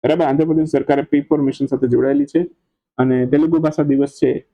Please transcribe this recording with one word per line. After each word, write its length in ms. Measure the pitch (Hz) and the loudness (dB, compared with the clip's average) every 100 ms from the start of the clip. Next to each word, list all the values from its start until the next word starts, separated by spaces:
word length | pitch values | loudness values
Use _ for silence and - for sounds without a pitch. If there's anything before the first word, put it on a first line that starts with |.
બરાબર? 220 | 135 160 151 | 0 0 0
આંધ્રપ્રદેશ 420 | 143 160 160 156 | 0 0 0 0
સરકારે 340 | 139 135 143 | -2 0 -2
પી 200 | 160 147 | 0 -2
ફોર 200 | 143 151 | 0 -2
મિશન 240 | 139 - 139 | -2 -2 -4
સાથે 220 | 131 127 | -2 0
જોડાયેલી 380 | 120 131 143 143 | 0 2 0 0
છે 240 | 165 175 _ _ _ _ - | -2 -4 _ _ _ _ -2
અને 280 | 131 127 127 | 0 0 0
તેલુગુ 320 | 147 160 165 | 0 2 0
ભાષા 260 | 156 151 | 0 -2
દિવસ 260 | 147 139 139 - | 0 0 -2 -2
છે 220 | - - _ | -2 -2 _